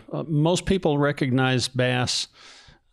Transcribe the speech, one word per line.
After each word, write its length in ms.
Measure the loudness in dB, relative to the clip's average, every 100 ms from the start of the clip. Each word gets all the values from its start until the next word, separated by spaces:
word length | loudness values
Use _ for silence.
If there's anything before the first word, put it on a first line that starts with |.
| -6
uh, 140 | -8 -2
most 380 | 0 2 0 0
people 320 | 0 2 2
recognize 720 | 2 0 0 2 2 2 -2
Bass, 580 | -2 0 0 -2 -4 -6 -12 -20 -20 -20 -20 _